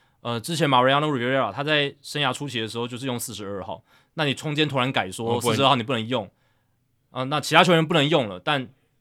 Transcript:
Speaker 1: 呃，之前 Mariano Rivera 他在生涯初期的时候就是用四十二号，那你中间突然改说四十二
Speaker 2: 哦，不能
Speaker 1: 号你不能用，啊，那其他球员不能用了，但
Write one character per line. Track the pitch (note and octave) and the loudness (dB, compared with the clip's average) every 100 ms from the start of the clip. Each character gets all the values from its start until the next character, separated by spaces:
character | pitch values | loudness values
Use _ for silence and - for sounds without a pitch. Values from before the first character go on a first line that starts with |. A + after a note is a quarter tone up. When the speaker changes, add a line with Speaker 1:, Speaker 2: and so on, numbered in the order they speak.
| _ _ | _ _
Speaker 1:
呃， | A#2+ A#2 | -6 -6
之 | G#2+ E3 | -4 0
前 | D3+ | 4
Mariano | B2+ B2+ C#3 D3+ | 6 6 4 2
Rivera | C3+ A#2+ C3+ A2+ | -2 0 0 0
他 | A2 | -4
在 | D3 D3+ C#3 - | 0 0 0 -6
生 | - D3 | -10 -4
涯 | C3+ | -2
初 | B2 C#3+ | -2 -6
期 | A#2 | -6
的 | A2 | -6
时 | A2+ | -6
候 | A#2+ | -6
就 | A#2+ | -6
是 | C3 | -6
用 | A#2+ | -6
四 | - | -8
十 | G2+ G2+ | -10 -10
二 | G2 | -10
号， | F2+ F2+ _ _ _ - | -10 -14 _ _ _ -4
那 | D3 | -2
你 | |
中 | B2 D3+ | -2 -4
间 | D3 D3+ | -2 -2
突 | C3+ | 0
然 | B2+ | 0
改 | B2+ F#2+ | -2 -4
说 | F#2+ A2+ A#2 | -6 -2 0
四 | A#2+ | 0
十 | |
二 | |
Speaker 2:
哦， | A2+ | 2
不 | |
能 | C3+ | 2
Speaker 1:
号 | C3 | 2
你 | |
不 | A2+ | 0
能 | A#2 A2 | -4 -2
用， | B2 F#2+ _ _ _ _ _ _ _ _ | -4 -4 _ _ _ _ _ _ _ _
啊， | B2+ | -10
那 | C3 D3+ | -4 -4
其 | - E3 | 2 4
他 | |
球 | F#3 | 6
员 | E3 D#3 | 6 4
不 | |
能 | E3+ D3 | 2 4
用 | D#3+ A2 | 2 0
了， | F2+ | -6
但 | - C#3+ B2+ _ _ _ | -2 -2 -4 _ _ _